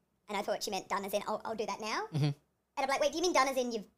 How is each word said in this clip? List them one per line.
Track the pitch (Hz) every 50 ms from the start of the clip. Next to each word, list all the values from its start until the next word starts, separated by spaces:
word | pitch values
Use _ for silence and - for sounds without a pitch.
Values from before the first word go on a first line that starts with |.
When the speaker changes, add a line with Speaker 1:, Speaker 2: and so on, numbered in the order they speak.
| _ _ _ _ _ -
Speaker 1:
And | 208 196
I |
thought | 208 - 202 - -
she | -
meant | 202 185 190 -
done | 202 196 196
as | 202 -
in, | 202 - -
"I'll, | 214 - -
I'll | 214 226
do | 214 220
that | 202 196 202
now." | 220 214 233 339 427 440 -
Speaker 2:
Mm-hmm. | 143 147
Speaker 1:
And | 147 143 - _ _ _ _ _ _ _ -
I'm | 277 262
like, | 277 226
"Wait, | 294 294
do | 254 330
you | 339
mean | 370 294
done | 285 262 277
as | 269 262
in | 247 247
you've, | 226 226 190 - _